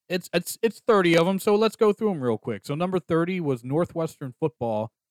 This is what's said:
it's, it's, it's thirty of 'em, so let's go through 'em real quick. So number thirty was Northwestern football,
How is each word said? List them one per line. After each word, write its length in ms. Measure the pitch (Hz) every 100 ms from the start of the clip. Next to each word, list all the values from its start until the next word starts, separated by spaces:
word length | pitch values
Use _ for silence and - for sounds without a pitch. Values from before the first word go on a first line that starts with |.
| -
it's, 220 | 180 - 175
it's, 240 | - -
it's 220 | 226 - -
thirty 300 | 208 175 165
of 100 | 170
'em, 120 | 190
so 160 | - 208
let's 220 | 220 -
go 180 | 214 202
through 160 | 214
'em 100 | 170
real 160 | 127 110
quick. 300 | - 101 -
So 80 | 147
number 240 | 180 185
thirty 420 | - 165 170 185
was 240 | 156 127 127
Northwestern 680 | 147 175 165 160 - 135 -
football, 520 | 156 - 117 107 110 _ _